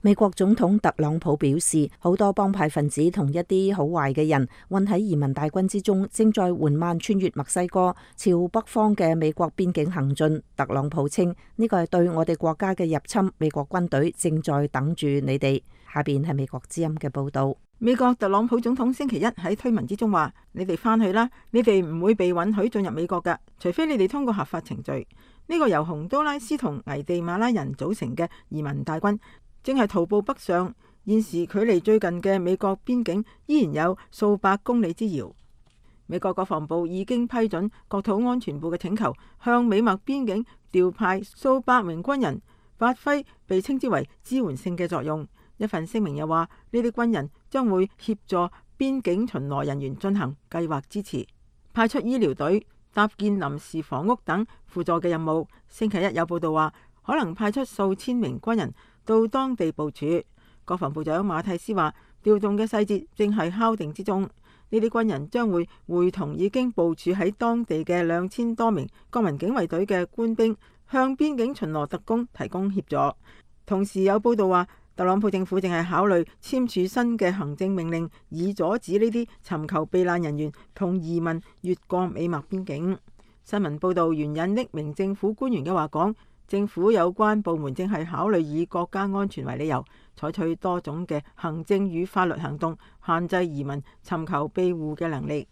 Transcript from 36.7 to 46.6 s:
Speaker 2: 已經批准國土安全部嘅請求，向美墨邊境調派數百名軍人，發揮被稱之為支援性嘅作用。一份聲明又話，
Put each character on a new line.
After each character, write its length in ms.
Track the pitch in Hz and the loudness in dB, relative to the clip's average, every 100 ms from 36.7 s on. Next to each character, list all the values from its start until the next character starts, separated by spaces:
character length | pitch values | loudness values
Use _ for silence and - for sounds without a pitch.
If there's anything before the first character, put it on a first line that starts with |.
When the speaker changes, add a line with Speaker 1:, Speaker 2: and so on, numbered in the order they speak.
| 165 170 | -4 -2
Speaker 2:
已 180 | 185 | -4
經 220 | 196 247 240 | -2 -2 0
批 220 | 247 220 | 0 0
准 200 | 170 202 - - | 0 -4 -6 -6
國 120 | 202 | -4
土 240 | 196 202 | 0 0
安 140 | 247 247 | 0 -2
全 220 | 226 147 | -4 -6
部 100 | 165 | -4
嘅 60 | 175 | -4
請 180 | 175 | -4
求， 180 | 214 180 - - - | -2 -2 -4 -14 -8
向 200 | - 240 | 2 2
美 160 | 240 202 | 4 4
墨 180 | 226 190 - | 2 0 -2
邊 180 | 277 | -2
境 220 | 240 196 240 - _ | 0 -2 -4 -12 _
調 180 | 185 180 | 2 2
派 280 | 175 196 190 | 2 0 0
數 400 | 202 - 269 262 | -6 -4 2 2
百 220 | 254 247 | 4 2
名 180 | 185 165 | 2 -4
軍 220 | 185 277 | -2 0
人， 180 | 208 190 _ _ _ - | 0 -2 _ _ _ 0
發 160 | 233 | 0
揮 300 | 254 - 285 - - | 0 0 -2 -2 -20
被 160 | _ 190 | _ -2
稱 160 | 196 269 | 0 -2
之 120 | 254 | 0
為 200 | 160 135 _ | 0 -2 _
支 140 | - 262 | -4 -2
援 200 | 208 131 | -2 -4
性 200 | 180 175 | -6 -4
嘅 100 | 175 | -2
作 160 | 170 | -2
用。 240 | 139 156 143 _ - - | -4 -6 -8 _ -20 -8
一 100 | 208 | -4
份 180 | 175 | -4
聲 160 | 165 226 | -4 -2
明 140 | 196 | -2
又 140 | 143 156 | -4 -2
話， 200 | 160 165 - | 0 -2 -8